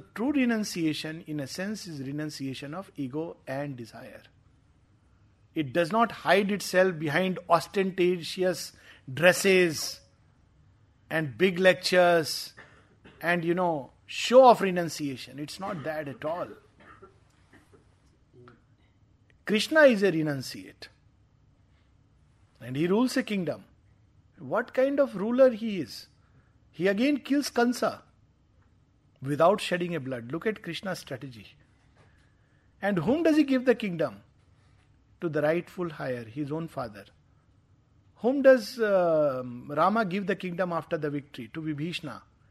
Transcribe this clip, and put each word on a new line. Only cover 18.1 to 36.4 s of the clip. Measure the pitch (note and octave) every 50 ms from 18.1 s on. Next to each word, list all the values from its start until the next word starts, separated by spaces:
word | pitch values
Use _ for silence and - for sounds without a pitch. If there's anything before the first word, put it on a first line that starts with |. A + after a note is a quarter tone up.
| _ _ _ _ _ B2+ A#2+ A#2 A2 _ _ _ _ _ _ _ _ _ _ _ _ _ _ _ _ _ _
Krishna | - G3+ G#3+ G#3 - D#4 D#4+
is | D4+ C4+ A#3 F#3+
a | G3+ F#3+
renunciate. | D#3+ D#3+ D#3 D3+ C#3+ C3+ B2 - - G#2+ F#2 - - _ - - _ _ _ _ _ _ _ _ _ _ _ _ _ _ _ _ _ _ _ _ _ _ _ _ _ _ _ _ _ _ _ _ _ _
And | A#2+ A#2+ B2+
he | C#3+ E3
rules | F3 G3 A3 B3+ B3 -
a | C4 B3+
kingdom. | - G#3+ G3 F3 D3+ A#2 G2+ - - _ _ _ _ _ _ _ _ _ _ _ _ _ -
What | - B2 D#3+ G#3+ A#3+ - -
kind | B3+ C4 C#4 C#4+ C#4+
of | C#4 A#3+ A3+
ruler | F3+ G3 A3+ A#3+ B3+ C4+ C4
he | A#3 G3+ A#3 A3+ G3+ F3+
is? | C3+ - - - - - _ _ _ _ _ _ _ _ _ _ _ _
He | _ - E3+
again | G3 G3 G3+ B3 C#4+ D4
kills | B3 - - C4+ D4 C4+ -
Kansa | - B3 A#3+ B3 B3 - A3+ - G#2+ - - _ _ _ _ _ _ _ _ _ _ _ _ _ _ _ _ _ _ _ _ _ _ _ C3
without | C3+ D3 C#3 D#3+ F3 G#3 G3+
shedding | - - F3+ F3+ F3+ F3 F3
a | D#3
blood. | B2+ C3 C3 A#2+ A#2 A#2+
Look | C#3 E3+ -
at | A3+ A3 -
Krishna's | - E3+ E3 - - F#3+ F3+ -
strategy. | - - C#3+ A#2 C#3 C3+ A#2+ A2 F#2+ - - _ _ _ _ _ _ _ _ _ _ _ _ _ _ _ _ _ _ _ _ _ _ _ _ _
And | - G3+ G#3 E3+
whom | D3 F#3 C4+ E4+ E4
does | D#4+ D4+
he | D#4 D4
give | C4+ C4 B3+ B3
the | C4 A3+
kingdom? | - A3 G3+ F3 D#3 D#3 B2+ G2+ G2+ - _ _ _ _ _ _ _ _ _ _ _ _ _ _ _ _ _ _ _
To | - E3+
the | D3 D#3
rightful | D3 D3+ E3 F3 E3 - - F#3 F3+ E3 D3 -
heir, | D3 C3+ B2 A#2+ A#2
his | A2 G#2+ C#3+